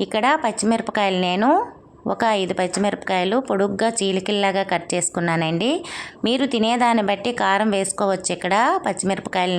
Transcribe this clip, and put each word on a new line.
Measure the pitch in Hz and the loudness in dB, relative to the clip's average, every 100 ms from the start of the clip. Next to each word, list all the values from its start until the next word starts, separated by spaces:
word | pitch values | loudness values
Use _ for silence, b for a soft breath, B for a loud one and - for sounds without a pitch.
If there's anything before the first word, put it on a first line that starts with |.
ఇక్కడ | 190 220 247 302 | -4 0 2 2
పచ్చిమిరపకాయలు | 233 208 208 226 226 214 196 185 180 | 0 0 0 0 -2 0 0 2 0
నేను | 185 240 349 480 - - - - | 2 4 2 0 -10 -20 -8 -6
ఒక | - 233 208 | 0 2 2
ఐదు | 185 185 | 0 -2
పచ్చిమిరపకాయలు | 180 190 202 196 - 190 185 247 262 | -2 0 -2 -2 -2 0 0 0 0
పొడుగ్గా | 196 202 196 226 226 | 0 0 0 0 0
చీలికల్లాగా | 196 185 190 208 196 190 190 | 0 -2 -2 0 0 0 0
కట్ | 175 - | -2 -2
చేసుకున్నానండి. | 180 - 180 170 165 160 165 226 349 - B B B 214 | -4 -2 -2 0 0 0 0 0 -2 -6 B B B 0
మీరు | 247 277 | 0 0
తినేదాన్ని | 240 220 240 240 226 202 | 0 2 2 2 2 2
బట్టి | 196 233 240 | -2 -2 0
కారం | 196 196 220 196 | 2 2 2 0
వేసుకోవచ్చు. | 190 - 202 185 185 175 | 0 0 0 0 -2 -4
ఇక్కడ | 180 202 262 370 233 | 0 2 2 0 -2
పచ్చిమిరపకాయలు | 185 190 196 - 185 180 | -4 -2 -4 -2 -2 0